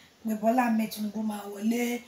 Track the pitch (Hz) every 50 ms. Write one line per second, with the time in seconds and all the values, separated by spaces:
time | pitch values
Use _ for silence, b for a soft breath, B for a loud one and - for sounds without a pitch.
0 | b b b b - 220 220 208 214 226 240 262 240 233 226 220 220 214 - 214
1 | 214 208 202 220 220 220 208 208 202 202 202 202 214 220 233 240 240 240 240 240
2 | -